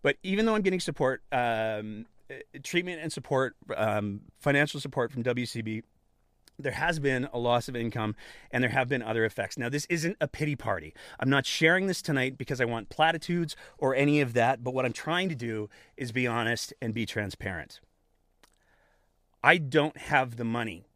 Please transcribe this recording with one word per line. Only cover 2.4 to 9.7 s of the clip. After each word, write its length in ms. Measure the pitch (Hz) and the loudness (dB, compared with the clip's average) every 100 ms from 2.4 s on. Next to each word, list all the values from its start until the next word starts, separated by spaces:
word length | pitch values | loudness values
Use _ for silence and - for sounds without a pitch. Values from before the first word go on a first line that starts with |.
| - - | -16 -16
treatment 380 | - 175 180 170 | -2 -2 0 -6
and 100 | 156 | -6
support, 440 | - - 135 131 - - - | -8 -2 0 0 -4 -8 -2
um, 440 | 107 104 104 98 - _ | 0 0 -2 -6 -12 _
financial 420 | 147 139 147 143 | 2 4 2 -2
support 300 | 139 135 117 | -6 -2 -2
from 120 | 127 | -2
W 240 | 120 120 120 | -2 -2 -4
C 160 | 117 | -6
B, 200 | 110 110 - _ _ _ _ _ _ - | -6 -6 -8 _ _ _ _ _ _ -6
there 140 | 139 | -6
has 260 | - 160 160 | 0 0 2
been 300 | 139 131 127 | 2 0 -2
a 60 | 120 | -2
loss 300 | 120 120 120 | 2 2 0
of 80 | 123 | -4
income, 400 | 117 120 110 107 - - - | -4 -2 -4 -4 -10 -20 -4
and 140 | 123 | 0
there 60 | 123 | 2
have 180 | 120 123 | 2 2
been 120 | 131 | 0
other 240 | 113 113 | 0 2
effects. 320 | 110 - 101 - | 2 0 -6 -4
Now, 120 | |
this 180 | 120 | -4